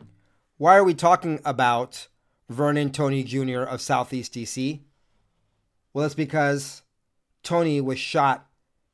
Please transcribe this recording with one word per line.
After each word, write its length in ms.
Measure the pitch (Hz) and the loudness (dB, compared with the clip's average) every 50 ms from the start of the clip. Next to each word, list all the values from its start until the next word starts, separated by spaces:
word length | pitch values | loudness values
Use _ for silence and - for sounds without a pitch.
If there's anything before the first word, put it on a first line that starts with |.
| - - _ _ _ _ _ _ _ _ _ | -20 -20 _ _ _ _ _ _ _ _ _
Why 220 | - 139 165 190 196 | 0 6 8 8 8
are 60 | 202 | 8
we 100 | 185 170 | 6 2
talking 460 | 139 170 170 180 180 - 170 156 147 - | 4 4 4 4 4 2 -2 -6 -4 -4
about 640 | 143 131 117 131 123 120 117 127 127 - - - - _ _ _ _ _ _ _ - | -4 -2 2 2 2 2 0 -2 -6 -10 -18 -18 -20 _ _ _ _ _ _ _ -12
Vernon 420 | 117 120 147 147 147 147 147 139 | -4 -2 0 0 0 0 -2 -2
Tony 320 | 139 147 151 139 139 135 131 | -2 -2 -2 0 0 -2 -4
Junior 400 | - 120 135 131 131 127 123 127 | -4 -4 -4 -4 -2 -4 -4 -4
of 200 | 117 127 123 - | -6 -6 -8 -4
Southeast 500 | - 143 123 123 - - 127 113 - - | -2 -2 -2 -2 -4 -6 -10 -10 -10 -12
D 140 | 120 117 | -12 -12
C? 340 | 107 - 131 131 135 156 143 139 _ _ _ _ _ _ _ _ _ _ _ _ _ _ _ _ _ _ _ _ _ - | -10 -8 -6 -6 -6 -6 -8 -14 _ _ _ _ _ _ _ _ _ _ _ _ _ _ _ _ _ _ _ _ _ -6
Well, 140 | 139 147 | -4 -4
it's 80 | 151 143 | -4 -4
because 680 | 151 156 139 151 156 147 139 143 143 139 - - - _ _ _ _ _ _ _ _ _ _ _ _ - | -4 -6 -4 0 0 0 0 0 -2 -4 -10 -16 -20 _ _ _ _ _ _ _ _ _ _ _ _ -8
Tony 360 | - 170 170 170 165 147 143 | -2 0 0 0 0 0 -2
was 180 | 139 131 131 131 | -2 -2 -4 -6
shot 460 | - - - 160 139 135 131 - - _ _ _ _ _ _ _ _ _ | -6 -4 0 2 2 2 0 -2 -6 _ _ _ _ _ _ _ _ _